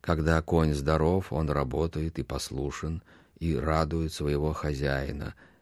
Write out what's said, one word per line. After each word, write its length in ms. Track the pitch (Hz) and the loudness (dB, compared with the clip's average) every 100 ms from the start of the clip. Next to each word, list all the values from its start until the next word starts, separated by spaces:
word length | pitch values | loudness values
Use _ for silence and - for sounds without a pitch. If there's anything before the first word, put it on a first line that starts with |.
Когда 420 | - 82 78 80 | 0 0 4 4
конь 320 | 80 85 80 | 4 4 4
здоров, 580 | 73 69 80 78 92 95 | 2 2 4 4 2 0
он 160 | 73 78 | -2 0
работает 680 | 71 67 67 82 78 80 - | 0 0 0 -2 -2 -4 -4
и 60 | |
послушен, 760 | 65 67 - 65 71 - 80 82 - - _ _ | -6 -6 -6 -4 -6 -4 -6 -6 -8 -20 _ _
и 160 | 82 | -2
радует 580 | 73 73 80 80 82 80 | 0 2 2 2 0 -2
своего 400 | - 73 71 76 | -2 0 0 0
хозяина, 840 | 78 76 69 69 67 69 - - - - _ | -2 -2 -2 0 0 -2 -6 -8 -12 -20 _